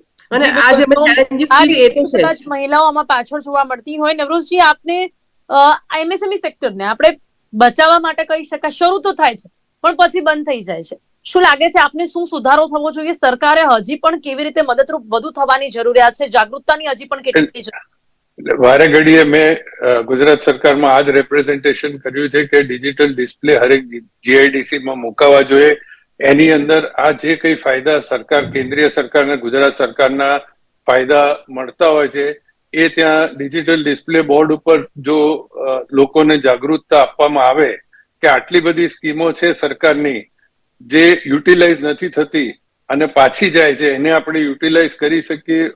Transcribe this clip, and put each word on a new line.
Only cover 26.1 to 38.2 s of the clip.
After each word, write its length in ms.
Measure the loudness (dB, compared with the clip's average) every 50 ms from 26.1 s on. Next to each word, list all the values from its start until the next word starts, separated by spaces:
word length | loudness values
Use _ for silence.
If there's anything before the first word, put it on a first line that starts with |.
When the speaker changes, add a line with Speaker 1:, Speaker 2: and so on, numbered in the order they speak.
| _ -4
Speaker 3:
એની 300 | 0 2 2 4 4 2
અંદર 360 | 2 0 0 0 0 -2 -2
આ 240 | -4 -4 -2 -2 -2
જે 260 | -2 -2 -4 -4 -4
કંઈ 180 | -2 -2 -2 -4
ફાયદા 460 | -2 -2 -4 -4 -2 -2 -2 -2 -2
સરકાર, 500 | -2 -4 -8 -8 -4 -2 -2 -2 -2 -2
કેન્દ્રીય 380 | -6 -8 -8 -6 -2 -2 0 0
સરકાર 340 | 0 -2 -4 -2 -2 -2 0
અને 140 | 0 -2
ગુજરાત 400 | -6 -6 -4 -2 0 0 0 0
સરકારના 640 | -2 -4 -4 -2 0 0 0 0 -2 -2 -2 -2 -4 -4 _ _ _ _ _ _ _ _
ફાયદા 500 | 0 0 2 2 2 2 2 2 2 -2 -4 -8 -12
મળતા 380 | -12 -12 -12 -12 -4 -2 0 2
હોય 200 | 2 2 0 -2
છે, 320 | -4 -4 -6 -6 -6 -10 _ _ _ _ _ _ -4
એ 160 | -2 -2 0
ત્યાં 480 | 0 0 0 0 2 0 0 -2 -4
ડિજિટલ 480 | -8 -10 -8 -8 -6 -2 -2 -2 -2 -2
ડિસ્પ્લે 380 | -2 -4 -6 -6 -4 -2 -2 0
બોર્ડ 300 | 2 2 2 2 2 0
ઉપર 360 | -2 0 0 0 0 0 -4 _
જો, 360 | -10 -6 -2 0 0 0 0 -2
અ, 520 | -4 -8 _ -14 -10 -6 -6 -6 -6 -6 -4 0
લોકોને 460 | 0 0 2 2 2 2 2 2 2
જાગૃતતા 600 | 2 0 0 0 -2 -4 -4 -4 -2 _ 2 2 2
આપવામાં 420 | 2 0 0 -2 0 0 2 2
આવે 320 | 2 2 2 0 -2 -2 -6 _ _ _ _ _ _ _ _